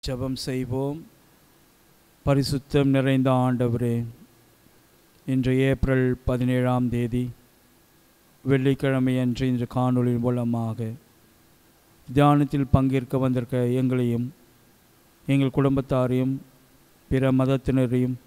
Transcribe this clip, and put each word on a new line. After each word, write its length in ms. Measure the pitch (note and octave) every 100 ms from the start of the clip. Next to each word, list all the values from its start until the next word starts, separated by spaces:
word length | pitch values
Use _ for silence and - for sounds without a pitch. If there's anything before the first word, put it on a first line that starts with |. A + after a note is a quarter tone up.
| -
ஜெபம் 260 | B2+ C3
செய்வோம். 720 | C3 - C3 B2+ B2 C#3 D3+ - _ _ _ _ _ _ _ _ _ _ _ -
பரிசுத்தம் 580 | C#3 C3+ C#3 - D3
நிறைந்த 460 | C#3 C3+ C3 C3+ C3
ஆண்டவரே, 720 | B2+ B2+ B2 B2 A#2 A#2+ A#2 A#2 A#2 - _ _ _ _ _ _ _ _ _ -
இன்று 320 | C3 C3 C3
ஏப்ரல் 580 | C3+ C3+ - C3 B2+ B2
பதினேழாம் 640 | - B2+ B2 B2+ B2+ B2 B2
தேதி, 400 | A#2+ A#2+ B2 B2 A#2+ _ _ _ _ _ _ _ _ _ _
வெள்ளிக்கிழமை 760 | C3 C3+ C3 C3+ C#3+ C3+ B2+ B2+
அன்று 300 | B2+ A#2 C3
இந்த 180 | B2 A#2+
காணொளி 440 | B2+ B2+ B2 B2 A#2+
மூலமாக 680 | A#2+ B2 A#2+ A#2 A2+ A2 A2+ A#2 _ _ _ _ _ _ _ _ _ _ -
தியானத்தில் 540 | C3 D3 D3 C#3+ C#3+ C3+
பங்கேற்க 480 | C#3 C3+ C3 B2 C3+
வந்திருக்க 480 | C3 B2+ A#2+ B2+ B2
எங்களையும் 680 | B2 C3 B2+ A#2+ A#2 B2 - - _ _ _ _ _ _ _ -
எங்கள் 240 | C#3 C3+
குடும்பத்தாரையும் 840 | C3 C#3 C3+ C3 C3 B2+ B2+ B2+ C3+ - _ _ _ _ _ _
பிற 240 | C3+ C3+
மதத்தினரையும் 800 | C3 C3 C3+ - B2+ B2+ B2+ B2+ B2+